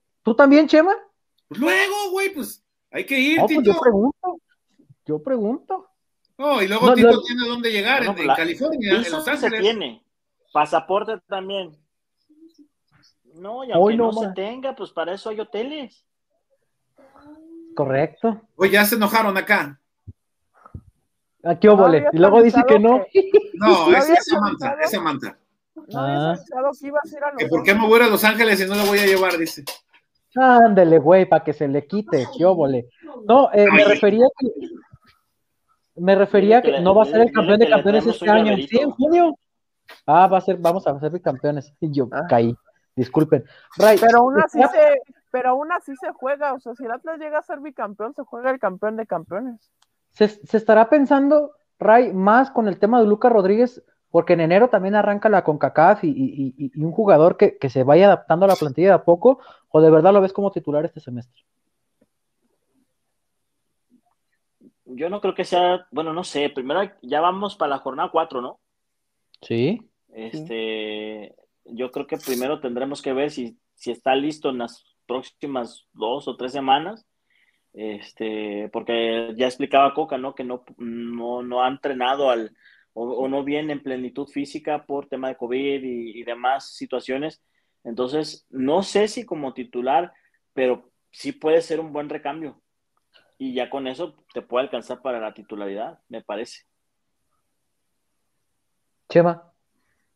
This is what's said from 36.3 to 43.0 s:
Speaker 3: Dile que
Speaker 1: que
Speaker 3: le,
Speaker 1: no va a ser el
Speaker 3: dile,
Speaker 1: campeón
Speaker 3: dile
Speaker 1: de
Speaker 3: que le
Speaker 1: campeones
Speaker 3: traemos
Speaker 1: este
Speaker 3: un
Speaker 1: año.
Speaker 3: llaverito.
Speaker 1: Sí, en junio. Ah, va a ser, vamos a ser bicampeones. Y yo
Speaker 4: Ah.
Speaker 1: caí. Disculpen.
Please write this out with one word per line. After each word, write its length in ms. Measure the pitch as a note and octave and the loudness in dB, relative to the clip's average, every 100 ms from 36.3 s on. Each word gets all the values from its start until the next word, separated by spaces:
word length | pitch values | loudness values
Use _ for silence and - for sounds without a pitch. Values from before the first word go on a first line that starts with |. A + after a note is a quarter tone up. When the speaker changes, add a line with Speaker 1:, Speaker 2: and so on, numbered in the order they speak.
| G3+ G3 A#3 | 4 6 6
Speaker 3:
Dile 20 | |
que 80 | B3 | 4
Speaker 1:
que 60 | F3+ | 2
Speaker 3:
le, 60 | |
Speaker 1:
no 100 | F3+ | 4
va 80 | G3 | 4
a 40 | G#3+ | 4
ser 100 | G#3+ | 4
el 40 | |
Speaker 3:
dile, 100 | A#3+ | 2
Speaker 1:
campeón 260 | A3+ F3 G#3+ | 2 2 4
Speaker 3:
dile 0 | |
Speaker 1:
de 60 | |
Speaker 3:
que 60 | A#3 | 6
le 60 | G#3 | 4
Speaker 1:
campeones 260 | F#3+ G#3+ | 4 0
Speaker 3:
traemos 100 | A3+ A3 | 0 -2
Speaker 1:
este 80 | |
Speaker 3:
un 120 | F#3+ G#3+ | 2 4
Speaker 1:
año. 80 | G#3+ | 4
Speaker 3:
llaverito. 220 | G3 F#3+ | 0 0
Speaker 1:
Sí, 120 | A#3 | -2
en 80 | D4 | -2
junio. 460 | - D4 F4 E4+ - _ _ _ _ _ - - | -2 2 4 2 0 _ _ _ _ _ -10 2
Ah, 200 | D#3+ F#3 | 4 4
va 100 | F#3+ | 2
a 20 | |
ser, 160 | - F3 | 0 -2
vamos 300 | E3+ F#3 F3 | -2 -2 -4
a 120 | C#3 | -4
ser 100 | D3+ | -6
bicampeones. 600 | F3 E3 C3 D3 D3 - _ | -6 -6 -4 -4 -6 -10 _
Y 100 | D#3 | -6
yo 160 | C#3 B2 | -4 -4
Speaker 4:
Ah. 140 | C3 E3+ | -6 0
Speaker 1:
caí. 260 | A#2+ A#2 A#2+ _ _ _ | 2 2 -2 _ _ _
Disculpen. 480 | - | -6